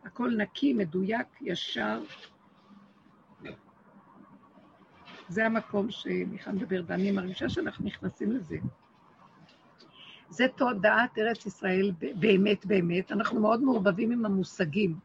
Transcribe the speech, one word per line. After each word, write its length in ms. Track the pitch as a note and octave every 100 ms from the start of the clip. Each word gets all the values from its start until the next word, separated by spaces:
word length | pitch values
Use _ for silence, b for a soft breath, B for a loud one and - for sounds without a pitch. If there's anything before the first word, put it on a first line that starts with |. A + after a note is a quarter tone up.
הכל 260 | G3 - B3 A3+
נקי, 380 | G3+ - C#4+
מדויק, 520 | A#3+ F#3 F3+ F#3+ A3+ - _
ישר. 600 | B3+ F3 - - G#3+ A3 G#2+ - - _ _ _ _ - - _ _ _ _ - - - _ _ - - - - - - - - - - - - - - -
זה 180 | F3+ A3+
המקום 440 | A3+ - G3+ G3+
שמיכל 600 | - - F3+ F3+ F#3+ -
מדברת, 340 | G3+ - F#3 E3+
ואני 260 | F3 G3
מרגישה 360 | G3 F3+ F#3 D4
שאנחנו 360 | E4+ E4 -
נכנסים 480 | G3+ - F#3+ - G3+
לזה. 240 | B3 E3 D#2+ B2 - _ _ _ _ - - - _ _ _ - B B B B
זה 180 | E3 B3+ -
תודעת 600 | B3 A3 G#3 G#3+ B3 -
ארץ 280 | A3 A#3 G#3+
ישראל 460 | - F#3+ F#3 G3 E3+
ב-, 220 | - A3+
באמת, 460 | G#3 G3 G3+ G3+ F#3
באמת. 460 | G3+ F3 F3 F#3+
אנחנו 280 | G3 A3 A3+
מאוד 220 | G#3+ A#3
מעורבבים 500 | C4+ A#3 G3 F#3 A3+
עם 140 | A#3+ A3
המושגים. 720 | G3 F3+ - F3 D#3+ G3 E3